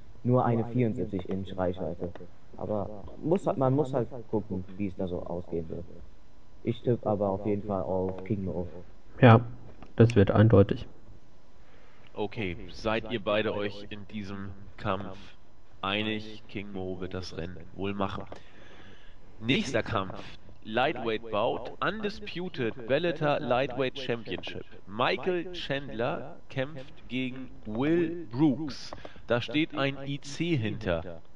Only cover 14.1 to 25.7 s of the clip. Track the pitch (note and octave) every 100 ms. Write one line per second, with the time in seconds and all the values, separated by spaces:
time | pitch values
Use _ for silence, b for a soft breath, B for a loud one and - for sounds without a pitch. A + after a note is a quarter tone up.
14.1 | G#2+ F#2+ G2 G2 G2 - - G#2 G2 G2
15.1 | F#2+ - - - - - - F#2+ G#2 G#2+
16.1 | G#2+ G#2+ G#2+ - G#2+ G2+ F#2+ F#2 F2+ F#2
17.1 | F#2 F2+ F#2 E2+ F2 E2 - G2 G2+ F#2+
18.1 | G2 G2 - b b b b b b b
19.1 | b - - A2+ F#3 G3+ A#2 - G2+ F#2
20.1 | G2 - - - - G#2+ A2+ C3 B2 A2+
21.1 | A2 A2+ G#2 B2 - - - C#3+ G#3+ G#3
22.1 | G#3 G#3 E3+ F3+ D3 A2+ G#2+ A2+ C#3+ F3
23.1 | D#3+ D3+ C#3+ A#2+ B2 C#3 B2 B2+ - B2+
24.1 | A#2 G#2 F2 - - - - F#2+ G#2 C#3+
25.1 | F#3+ F#3 F3+ F3+ F3 -